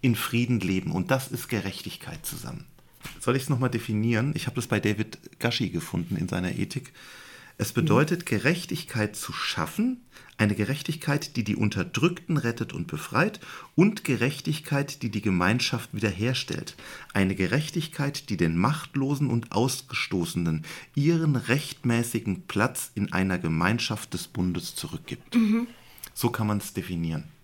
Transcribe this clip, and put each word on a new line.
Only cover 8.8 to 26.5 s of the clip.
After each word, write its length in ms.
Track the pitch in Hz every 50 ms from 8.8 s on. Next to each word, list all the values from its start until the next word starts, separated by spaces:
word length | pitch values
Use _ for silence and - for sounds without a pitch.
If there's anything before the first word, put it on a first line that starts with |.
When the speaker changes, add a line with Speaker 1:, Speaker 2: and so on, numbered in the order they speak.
| - - - 117 107 104 -
Speaker 1:
zu 180 | - - - -
schaffen, 680 | - - - - - 80 - - - 214 254 254 247 - - - - - - - _
eine 140 | 110 104 202
Gerechtigkeit, 840 | - 107 - - 151 - - 156 165 - - 139 151 - - -
die 80 | - 117
die 120 | 107 104
Unterdrückten 840 | - - 104 101 101 90 - - - 143 175 175 - - - 170 147
rettet 340 | - 117 117 - 113 -
und 140 | - - 87
befreit 540 | - - - - - - 113 165 214 208 - - - - - - - _
und 300 | - 175 208 214 - -
Gerechtigkeit, 1000 | - 135 107 110 131 143 - - - 151 - - - 147 139 143 143 - -
die 80 | - 117
die 120 | 101 110 -
Gemeinschaft 680 | 107 95 87 90 92 110 123 - - - 120 - - -
wiederherstellt. 800 | 107 98 107 92 85 107 123 131 127 - - - - - - - - - - - - - - -
Eine 180 | 104 98 95 95
Gerechtigkeit, 960 | - 95 85 104 139 151 156 - 175 156 - - - 143 139 139 - - -
die 80 | 107 85
den 180 | 87 80 80
Machtlosen 720 | 85 92 120 151 156 - - - 143 135 135 147 139 147 131
und 200 | 120 120 113 - -
Ausgestoßenen 1120 | 101 117 135 - - - - - - - - - 92 85 82 - 90 87 82 80 78 78 - - - - - -
ihren 420 | - 143 151 170 165 160 156 143
rechtmäßigen 1080 | 127 - - 117 143 151 - - - - 120 117 117 120 120 - 117 90 104 95 85 - -
Platz 440 | - 101 107 131 - - - - -
in 180 | - 101 - -
einer 260 | 92 95 95 92 90
Gemeinschaft 760 | 92 82 80 80 82 92 110 117 113 - 110 104 - - -
des 140 | 90 - -
Bundes 480 | - - 92 90 87 87 85 - -
zurückgibt. 580 | - - 80 82 82 - - - - - - -
Speaker 3:
Mhm. 300 | 240 226 208 214 226 240 240 - - - - - - - - -
Speaker 1:
So 160 | - - 120
kann 160 | 120 - 113
man's 260 | 107